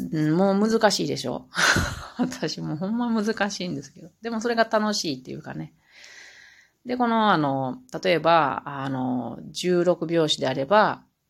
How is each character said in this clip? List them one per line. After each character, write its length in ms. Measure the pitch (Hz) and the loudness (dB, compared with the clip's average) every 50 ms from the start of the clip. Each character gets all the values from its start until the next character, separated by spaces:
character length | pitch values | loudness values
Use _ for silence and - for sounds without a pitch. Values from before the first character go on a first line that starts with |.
| - - | -8 -6
う 180 | 160 156 151 151 | -2 0 2 2
ん、 60 | 160 | 4
も 160 | 180 196 196 | 4 4 4
う 160 | 196 196 214 220 | 4 2 2 2
難 200 | 220 220 220 202 | 2 4 4 4
し 140 | - - 165 | 2 2 -2
い 20 | |
で 100 | 143 135 | -2 -4
し 100 | 135 - | -4 -4
ょ？ 220 | 120 151 - - - - - - - - - - | -6 -6 -6 -10 -10 -4 0 2 2 2 2 0
<laughs> 320 | - - - - - - - | -2 -6 -10 -14 -14 -4 -4
私 420 | 247 - - - - 151 - 175 | -4 -4 -2 -4 -6 -6 -6 -6
も 140 | 165 160 151 | -6 -6 -6
う 20 | |
ほ 100 | 151 185 196 | -4 -4 -4
ん 80 | 220 | -2
ま 140 | 240 240 233 | -2 -2 0
難 400 | 226 220 208 226 220 - 196 202 | 0 0 0 -2 0 -2 -2 -4
し 140 | 196 - 180 | -2 -6 -8
い 40 | 180 | -6
ん 60 | 151 | -6
で 80 | 135 | -8
す 100 | - - | -10 -14
け 100 | _ - | _ -20
ど。 80 | 165 - _ _ | -20 -20 _ _
で 100 | 220 233 | -10 -6
も 100 | 233 226 | -6 -4
そ 80 | 214 240 | -2 -2
れ 60 | 240 | 2
が 100 | 226 220 | 2 2
楽 280 | 220 233 214 214 214 208 | 2 2 0 0 0 -2
し 200 | - - 160 135 | -2 -2 -4 -6
い 60 | 127 | -6
っ 20 | |
て 80 | - 139 | -8 -12
い 40 | 135 | -12
う 60 | 143 | -12
か 120 | - 131 135 | -12 -12 -10
ね。 200 | 156 - - _ _ _ _ _ - - - - - - - - - - - - _ _ _ _ _ - | -10 -10 -12 _ _ _ _ _ -20 -20 -20 -20 -20 -20 -20 -20 -20 -20 -20 -20 _ _ _ _ _ -8
で、 120 | 247 247 | -8 -2
こ 120 | 254 247 233 | 0 0 2
の、 240 | 226 226 214 208 | 2 4 4 4
あ 60 | 185 156 | 4 4
の、 400 | 147 139 135 135 131 127 127 - - - - 160 | 4 2 0 0 -2 -4 -6 -8 -14 -12 -10 -2
例 100 | - 190 | 0 2
え 60 | 175 156 | 2 4
ば、 440 | 151 165 170 165 147 131 - - - | 4 6 6 6 4 2 0 -4 -6
あ 240 | 143 143 139 135 135 | -8 -8 -6 -6 -4
の、 500 | 131 131 127 127 127 123 120 117 - - 156 151 | -2 -2 -2 -2 -2 -4 -4 -6 -10 -12 -14 -14
十 340 | - - - 180 180 175 175 | -10 -4 -2 2 2 4 4
六 220 | 180 175 - 170 | 2 2 0 0
拍 220 | 160 170 170 156 147 | -2 2 2 2 2
子 80 | - | 0
で 120 | - 139 131 | -2 -2 -2
あ 60 | 131 | -2
れ 120 | 135 139 | -2 0
ば、 360 | 139 202 214 202 160 - - _ _ _ _ _ | 4 4 4 4 4 0 -4 _ _ _ _ _